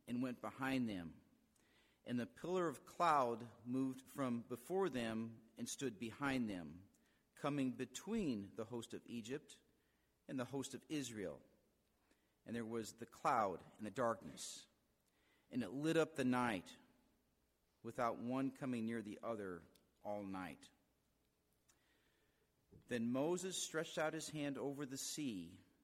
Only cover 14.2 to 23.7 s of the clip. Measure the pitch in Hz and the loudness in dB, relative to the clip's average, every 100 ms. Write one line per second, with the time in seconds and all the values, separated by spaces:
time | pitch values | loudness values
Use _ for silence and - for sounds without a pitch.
14.2 | 78 - - - - _ _ _ _ _ | -4 -10 -10 -10 -14 _ _ _ _ _
15.2 | _ _ - 123 98 131 156 165 156 156 | _ _ -6 -4 -2 0 4 6 4 4
16.2 | 127 127 120 95 - - - _ _ _ | 4 6 4 2 -2 -14 -20 _ _ _
17.2 | _ _ _ _ _ _ 117 113 117 - | _ _ _ _ _ _ -6 2 2 2
18.2 | 117 127 135 131 135 123 113 117 107 - | 0 0 0 -2 -2 0 0 -2 -4 -6
19.2 | 110 110 98 85 82 - _ _ 104 104 | -4 -2 -4 -6 -12 -20 _ _ -6 -4
20.2 | 98 95 87 69 - _ _ _ _ _ | -4 -6 -6 -10 -18 _ _ _ _ _
21.2 | _ _ _ _ _ _ _ _ _ _ | _ _ _ _ _ _ _ _ _ _
22.2 | _ _ _ _ _ - - 123 117 127 | _ _ _ _ _ -16 -4 0 2 2
23.2 | 151 180 185 175 - | 4 2 0 -2 -2